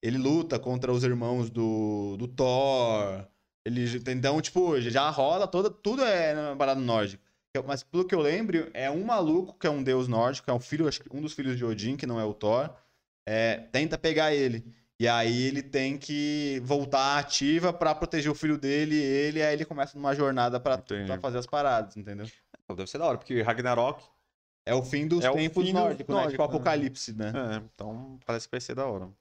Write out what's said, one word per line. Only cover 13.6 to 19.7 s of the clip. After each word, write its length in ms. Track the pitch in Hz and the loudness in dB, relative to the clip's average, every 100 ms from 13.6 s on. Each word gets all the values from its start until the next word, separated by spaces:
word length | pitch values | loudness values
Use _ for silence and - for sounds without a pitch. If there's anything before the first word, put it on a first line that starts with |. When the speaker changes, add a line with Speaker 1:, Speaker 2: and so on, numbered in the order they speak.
| - | -2
Speaker 1:
tenta 260 | 127 156 160 | -2 0 0
pegar 340 | 160 156 156 | 2 4 4
ele. 320 | 147 131 113 110 - _ _ | 4 2 0 -8 -20 _ _
E 60 | 117 | 2
aí 360 | 117 113 120 | 4 4 2
ele 200 | 131 139 | 0 -2
tem 340 | 135 139 135 143 | -2 -2 0 -4
que 640 | 139 147 147 147 147 135 | -6 -4 -2 -2 -2 -4
voltar 540 | 127 143 139 135 135 143 | 0 0 2 2 2 2
ativa 540 | 143 - 139 165 175 | 0 0 2 4 2
pra 220 | 170 160 | 2 0
proteger 380 | 151 165 160 147 | 0 0 0 0
o 20 | |
filho 240 | 147 156 151 | 0 0 0
dele, 380 | 135 143 151 151 | 0 0 2 0
ele, 440 | 139 139 147 156 | 2 2 0 0
aí 140 | 151 | 0
ele 100 | 147 | 0
começa 320 | 156 | -4